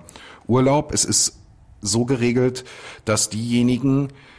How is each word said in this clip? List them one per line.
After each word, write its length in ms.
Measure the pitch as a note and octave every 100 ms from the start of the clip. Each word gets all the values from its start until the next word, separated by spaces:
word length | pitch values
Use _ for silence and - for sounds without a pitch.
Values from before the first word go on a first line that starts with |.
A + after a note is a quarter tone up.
| - - - - -
Urlaub. 460 | B2 C3 D3 D3
Es 120 | - -
ist 340 | G#2+ - - - - - -
so 240 | G#2 A2+ B2
geregelt, 580 | C3 B2 B2 B2+ B2+ - - - -
dass 260 | - G#2+ -
diejenigen, 800 | G#2 A#2+ A#2+ A#2+ B2 C3+ C3+ C#3 - -